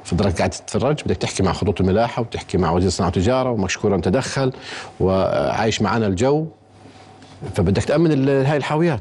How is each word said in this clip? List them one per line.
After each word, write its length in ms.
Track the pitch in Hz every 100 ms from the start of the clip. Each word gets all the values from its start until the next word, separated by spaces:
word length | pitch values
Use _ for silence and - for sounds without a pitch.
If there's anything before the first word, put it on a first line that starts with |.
فضلك 340 | - 87 98 87
قاعد 120 | 95
تتفرج، 540 | - - 107 123 151
بدك 120 | - 95
تحكي 260 | - -
مع 100 | 92
خطوط 280 | - 98 98
الملاحة 400 | 92 98 117 -
وتحكي 360 | 110 - - 87
مع 140 | 87
وزير 160 | 87 92
الصناعة 200 | - 87
والتجارة، 400 | 95 92 131 127
ومشكورا 480 | 113 92 - 104 95
تدخل 540 | 95 131 - 139 135 - - - - -
وعايش 800 | 92 95 90 - 69 - 110 -
معنا 260 | 104 117 107
الجو. 380 | 92 131 147 156 - - - - - - - - - 127
فبدك 300 | 104 90 120
تأمن 280 | - 151 170
ال-، 340 | 147 135 135
هاي 120 | 135 151
الحاويات. 420 | - 151 170 120